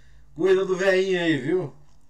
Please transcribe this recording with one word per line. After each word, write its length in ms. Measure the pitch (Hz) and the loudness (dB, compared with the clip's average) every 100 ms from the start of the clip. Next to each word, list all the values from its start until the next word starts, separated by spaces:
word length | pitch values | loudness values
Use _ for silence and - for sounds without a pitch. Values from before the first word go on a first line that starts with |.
| - - - 147 | -20 -20 -18 -2
Cuida 280 | 185 190 | 2 2
do 120 | 185 180 | 2 0
velhinho 440 | 196 185 190 180 | 2 2 0 0
aí, 160 | 170 143 | 0 -2
viu? 380 | 131 180 143 - - - - | -2 -4 -4 -12 -20 -20 -20